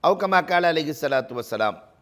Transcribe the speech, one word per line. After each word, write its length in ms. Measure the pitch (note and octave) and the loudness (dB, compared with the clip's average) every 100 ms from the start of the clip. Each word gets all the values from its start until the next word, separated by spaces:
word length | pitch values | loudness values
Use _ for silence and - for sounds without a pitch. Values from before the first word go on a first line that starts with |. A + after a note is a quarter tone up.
அவு 120 | D#3+ F#3 | 2 2
கமா 280 | G3 F#3+ E3+ | 2 2 2
கால 280 | F3 F3 | 2 2
அலைஹி 200 | D#3+ D3+ D3+ | 0 -2 -4
ஸலாத்து 380 | D3 C3+ C3 A#2+ | -2 -2 -2 -10
வஸ்ஸலாம். 400 | A2+ G#2+ A2 F2+ - _ | -8 -2 -2 -2 -18 _